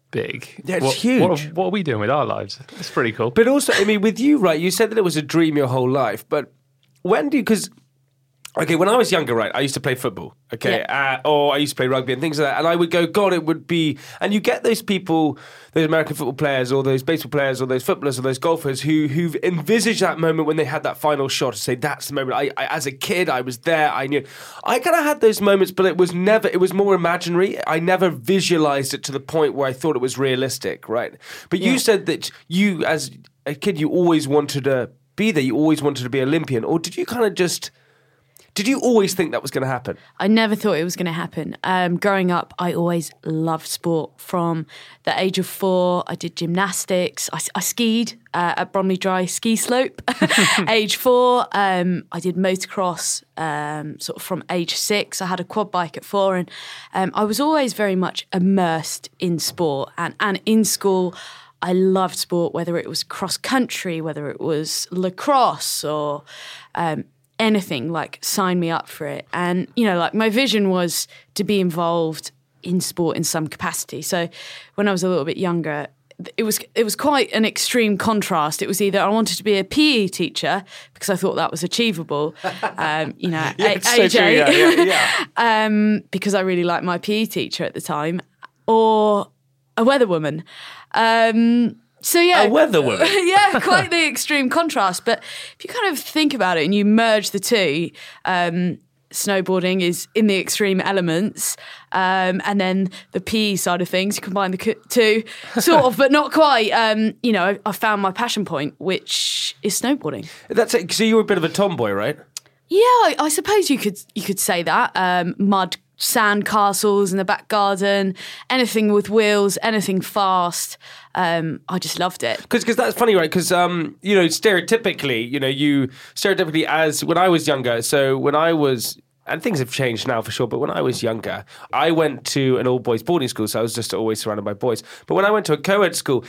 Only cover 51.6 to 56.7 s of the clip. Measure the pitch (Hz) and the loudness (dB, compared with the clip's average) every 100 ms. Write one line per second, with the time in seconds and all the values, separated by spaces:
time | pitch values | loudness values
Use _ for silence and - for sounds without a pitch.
51.6 | 196 185 180 180 - 170 180 175 190 185 | 2 2 0 -2 -6 -6 -4 0 0 -2
52.6 | - - 180 165 - - - - 160 147 | -4 -4 -2 -2 -6 -6 -8 -8 -6 -4
53.6 | 147 151 156 - - - - 175 - 185 | -6 -8 -10 -10 -12 -10 -8 -8 -4 -4
54.6 | 170 - - 208 - - 180 180 180 220 | -2 -4 -2 -2 -2 -6 -4 -6 -4 -4
55.6 | 196 180 170 - - 202 196 185 175 - | -2 -2 -4 -8 -4 0 2 0 -4 -10
56.6 | - | -18